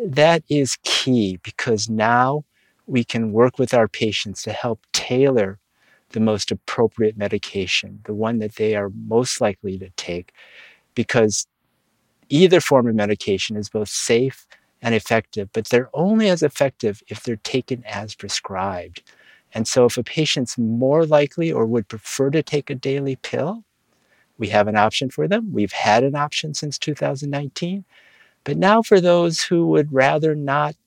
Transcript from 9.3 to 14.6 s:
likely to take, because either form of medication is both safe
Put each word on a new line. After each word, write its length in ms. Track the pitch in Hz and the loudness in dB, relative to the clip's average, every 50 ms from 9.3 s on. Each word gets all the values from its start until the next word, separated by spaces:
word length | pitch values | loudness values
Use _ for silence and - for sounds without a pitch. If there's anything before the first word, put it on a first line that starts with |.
| - - | -2 -2
likely 360 | 120 107 95 - - 98 95 92 | -2 -2 -2 -4 -6 -8 -8 -8
to 100 | 92 90 | -10 -14
take, 400 | _ - - 87 87 90 - _ _ - - - - - - - - _ _ _ _ | _ -12 -10 -8 -8 -8 -10 _ _ -20 -20 -20 -20 -20 -20 -20 -20 _ _ _ _
because 520 | - 113 - - 123 113 107 101 - - - _ _ _ _ _ _ _ _ _ _ _ _ _ _ _ - | -6 -4 0 2 4 4 4 2 -2 -6 -10 _ _ _ _ _ _ _ _ _ _ _ _ _ _ _ 0
either 320 | 139 151 190 170 180 170 | 4 6 6 6 6 4
form 260 | - - 143 131 113 | 4 4 4 4 4
of 80 | 117 113 | 2 0
medication 600 | 107 104 104 107 - - 107 98 95 - - 110 | 0 0 0 -2 -2 -2 -2 -2 -2 -2 -6 -6
is 140 | 107 101 - | -8 -8 -6
both 200 | - 107 104 - | -6 -6 -4 -4
safe 580 | - - - - 120 117 131 135 - - - _ - _ | -6 -4 0 2 2 2 2 0 -2 -8 -16 _ -20 _